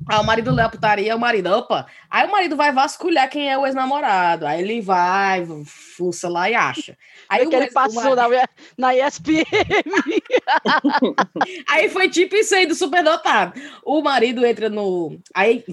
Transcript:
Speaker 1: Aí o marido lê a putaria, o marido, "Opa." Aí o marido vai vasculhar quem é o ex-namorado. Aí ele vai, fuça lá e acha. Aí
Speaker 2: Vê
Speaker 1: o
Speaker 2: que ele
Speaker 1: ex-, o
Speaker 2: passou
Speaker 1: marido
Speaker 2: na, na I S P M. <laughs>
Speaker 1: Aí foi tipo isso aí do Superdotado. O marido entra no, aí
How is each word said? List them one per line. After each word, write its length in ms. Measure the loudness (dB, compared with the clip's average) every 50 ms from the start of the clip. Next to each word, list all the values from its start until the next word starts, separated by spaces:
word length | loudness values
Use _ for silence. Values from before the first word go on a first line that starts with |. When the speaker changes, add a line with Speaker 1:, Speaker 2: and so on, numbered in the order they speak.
| -6 -2
Speaker 1:
Aí 120 | 0 0
o 40 | 2
marido 280 | 2 0 0 0 0
lê 100 | 0 0
a 60 | 0 0
putaria, 480 | -2 -2 0 0 2 2 0 -2 -2
o 20 | 0
marido, 300 | 0 0 0 0 0 0
"Opa." 360 | 0 0 0 0 -2 -4 -4 -6 -14 -20 -10 -2
Aí 180 | 0 0 0 2
o 20 |
marido 240 | 2 0 0 0 0
vai 160 | 0 0 2
vasculhar 580 | 2 2 0 0 -2 -4 -2 0 2 2 2 0
quem 200 | -2 -4 -2 -2
é 60 | 0 0
o 60 | 0
ex-namorado. 800 | -2 -2 -2 -2 -2 -2 -2 0 0 2 2 2 2 0 0 -2
Aí 140 | -4 -2 -2
ele 200 | -4 -4 -4 -4
vai, 600 | -2 0 2 2 2 2 2 0 0 0 0 -2 -4 -6 -10 -14 -14 -16 -20 -20 -20 -16 -10
fuça 320 | -6 -6 -4 -4 -6 -6 -6
lá 200 | -4 -2 -2 0
e 40 | 0
acha. 420 | 0 0 0 -2 -6 -10 -14 -16 _ _ -20 -20 -16 -6 -2
Aí 120 | 0 0
Speaker 2:
Vê 60 | 2
Speaker 1:
o 40 | 2
Speaker 2:
que 60 | 2
ele 80 | 0 0
Speaker 1:
ex-, 80 | 0
o 20 | 0
Speaker 2:
passou 400 | 0 0 0 0 -2 0 0 2
Speaker 1:
marido 280 | 2 2 2 2 2 0 0 _ -12 -20 -18 _
Speaker 2:
na, 120 | -2 0 2
na 60 | 2
I 60 | 2
S 200 | 0 0 -2 -4
P 160 | -2 0 0 0
M. 80 | 0
<laughs> 920 | 0 0 -2 0 0 0 -2 0 0 -2 -2 -2 0 -2 -4 -2 0 0 0 0 0 0 0 0 0 0 2 2 0 0 0 0 0 0 0 -2 -2 -2 -4 -4 -4 -6 -8 -4 -2
Speaker 1:
Aí 180 | 0 2 0 0
foi 200 | 0 0 0 2
tipo 280 | 2 2 0 2 2
isso 180 | 0 2 2 2
aí 120 | 2 2
do 80 | 2 0
Superdotado. 800 | -2 -2 0 0 2 2 2 2 0 2 2 2 2 2 0 -4 -12 -18 -18 -20 -10 -6
O 180 | -2 -2 0
marido 420 | 0 2 2 2 2 0 2 2 0
entra 240 | 0 0 0 -4 -4
no, 500 | -4 -4 -4 -2 -2 -4 -4 -6 -10 -14 -16 -6 -2
aí 300 | 0 2 2 2 0 -4 -10